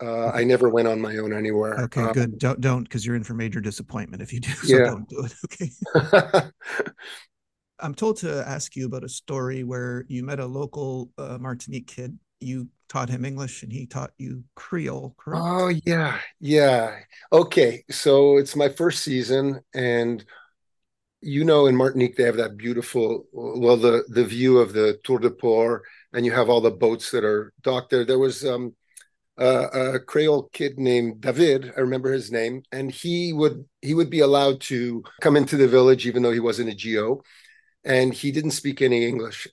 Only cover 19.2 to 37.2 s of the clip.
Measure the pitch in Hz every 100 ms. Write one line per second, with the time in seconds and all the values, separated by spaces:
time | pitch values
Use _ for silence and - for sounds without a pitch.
19.2 | 117 135 139 131 - 135 123 120 117 117
20.2 | 104 - _ _ _ _ _ _ _ _
21.2 | 147 139 160 147 139 127 131 135 123 -
22.2 | 120 110 110 104 117 120 117 123 110 113
23.2 | - - 117 123 120 120 120 117 123 117
24.2 | 110 117 127 127 110 107 107 104 - 123
25.2 | 117 - 120 110 117 113 - - _ 120
26.2 | 120 123 113 120 113 - 113 113 - 120
27.2 | 107 104 107 _ 131 127 127 127 117 131
28.2 | 135 127 139 123 120 - _ - _ _
29.2 | _ - 127 127 - 131 131 131 - 151
30.2 | 151 143 - - 143 135 127 123 117 110
31.2 | 135 123 170 135 127 - 127 131 131 135
32.2 | 107 117 113 131 - 131 139 - 175 175
33.2 | 175 151 151 151 - _ 139 160 156 139
34.2 | 139 139 139 139 - 123 123 117 - -
35.2 | 156 147 135 143 131 127 127 127 120 123
36.2 | 120 117 117 110 113 101 113 107 110 139